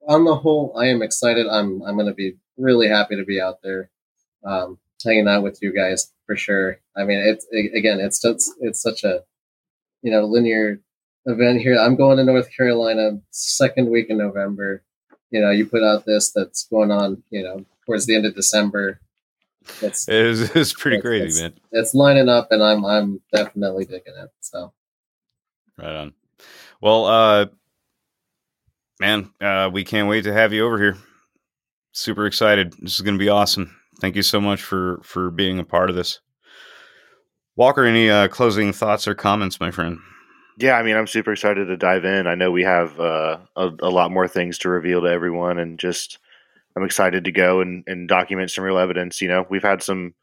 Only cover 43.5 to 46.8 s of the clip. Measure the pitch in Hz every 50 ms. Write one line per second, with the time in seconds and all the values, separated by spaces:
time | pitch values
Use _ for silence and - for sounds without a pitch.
43.5 | _ - 92 92 80 80 - 90 92 90 87 87 90 95 92 90 - 95 87 87
44.5 | 87 - - 92 90 90 80 87 87 90 85 87 87 87 85 87 85 87 87 87
45.5 | 87 87 85 82 82 82 - 90 87 - - - - _ _ _ _ _ _ _
46.5 | _ _ _ _ _ 92